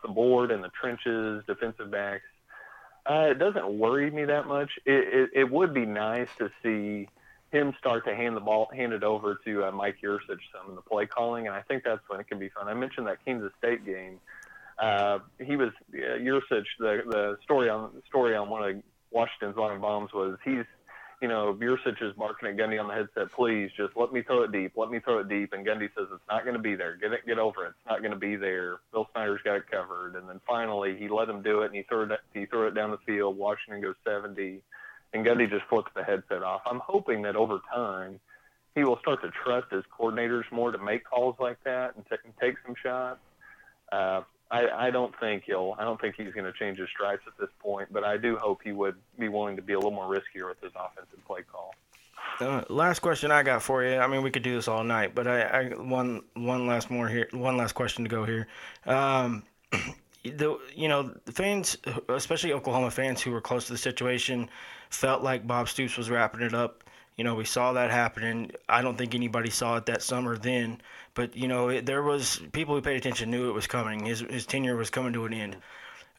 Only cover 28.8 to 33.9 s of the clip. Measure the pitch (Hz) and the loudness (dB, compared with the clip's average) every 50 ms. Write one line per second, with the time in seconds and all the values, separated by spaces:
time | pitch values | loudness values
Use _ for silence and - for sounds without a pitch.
28.8 | _ _ 113 110 107 - - 113 107 101 101 101 - 107 101 95 - - 107 95 | _ _ -4 -4 -4 -2 -4 -2 -2 -2 -2 0 0 0 0 0 -2 -4 -4 -4
29.8 | 90 92 90 90 90 90 92 92 92 92 92 95 - 123 120 117 113 110 104 101 | -4 -6 -8 -8 -8 -8 -10 -12 -12 -12 -14 -8 -4 -2 -2 0 0 -2 -2 0
30.8 | 98 98 95 101 104 101 107 110 113 113 104 101 98 107 107 104 107 101 101 101 | 0 -2 -2 -4 -4 -2 0 0 0 0 -2 -2 0 2 2 4 2 0 -2 -6
31.8 | 95 - 120 110 110 104 107 - - _ - 104 98 - 120 113 110 107 101 107 | -4 -2 -2 0 0 0 -2 -4 -6 _ -8 -8 -6 -2 0 0 0 2 0 0
32.8 | 107 107 104 - - 113 104 101 101 98 95 98 98 104 104 - - 110 104 101 | -2 -2 -4 -4 -4 -2 0 2 2 0 0 0 -2 -2 -2 -2 -6 -10 -8 -6
33.8 | 104 95 | -6 -6